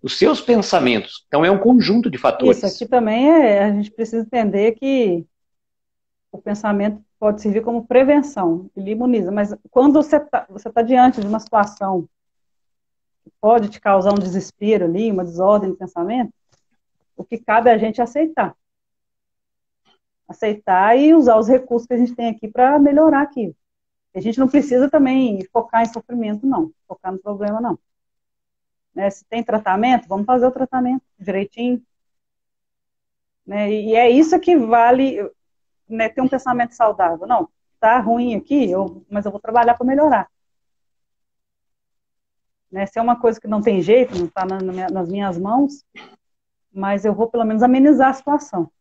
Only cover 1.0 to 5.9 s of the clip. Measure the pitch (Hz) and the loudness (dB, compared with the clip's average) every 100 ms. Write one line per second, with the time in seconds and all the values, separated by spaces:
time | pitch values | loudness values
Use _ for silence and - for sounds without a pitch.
1 | - - _ 143 165 196 220 247 165 220 | -4 -18 _ 0 2 2 4 4 4 0
2 | 233 151 - - 254 233 196 - 226 247 | 0 -2 -2 0 0 0 -2 -6 -2 0
3 | 220 220 277 320 254 202 208 202 208 - | 0 2 4 6 4 2 2 -2 -6 -8
4 | 226 226 226 247 208 196 214 226 269 269 | -6 -6 -4 -2 0 0 0 -2 -2 0
5 | 220 170 165 _ _ _ _ _ _ | 0 -2 -6 _ _ _ _ _ _